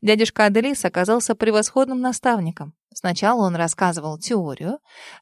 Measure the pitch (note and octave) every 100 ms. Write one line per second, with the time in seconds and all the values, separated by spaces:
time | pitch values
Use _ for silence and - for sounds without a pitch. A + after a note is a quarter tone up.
0 | G#3 G#3+ A3 - G#3 G#3 B3+ C#4 F#3 F3
1 | F#3 A#3 - A3 A3 G#3+ G#3+ C4 C4 B3+
2 | B3+ A#3+ B3+ A3+ E3 E3+ D3 - _ -
3 | F3+ F3 G3+ A#3+ F#3+ E3+ E3 - F#3 E3+
4 | D3+ D#3 - A#3 D#3+ C3+ E3+ C#4 _ -
5 | - -